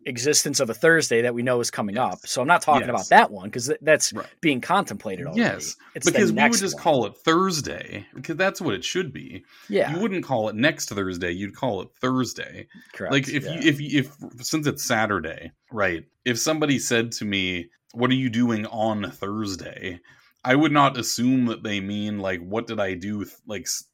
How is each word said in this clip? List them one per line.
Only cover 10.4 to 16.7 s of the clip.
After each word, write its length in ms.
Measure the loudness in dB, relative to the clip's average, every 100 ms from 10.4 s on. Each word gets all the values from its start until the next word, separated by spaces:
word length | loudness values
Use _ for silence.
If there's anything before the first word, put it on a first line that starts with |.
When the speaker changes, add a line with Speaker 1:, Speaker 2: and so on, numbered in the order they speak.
| 0
Speaker 2:
it 80 | 2
next 320 | 0 0 -4
Thursday, 420 | -4 -2 -2 -4
you'd 220 | -4 -6
call 280 | -4 -4 -2
it 60 | -6 _
Thursday. 680 | 0 0 0 -4 -12 -14 -18 -20 -20
Speaker 1:
Correct, 180 | -10 -2
Speaker 2:
Like, 160 | 0 0
if 160 | -2 -4
you, 140 | 0
Speaker 1:
yeah. 60 | 2
Speaker 2:
if 120 | 2
you, 180 | 2 0
if, 160 | 0 -6 -18 -12
since 220 | -6 -2 -2
it's 160 | -2
Saturday, 680 | 0 0 2 0 -2 -10 -14 -18 _
right? 340 | -2 0 -2 -8 _
If 140 | -4 -2
somebody 400 | 0 0 2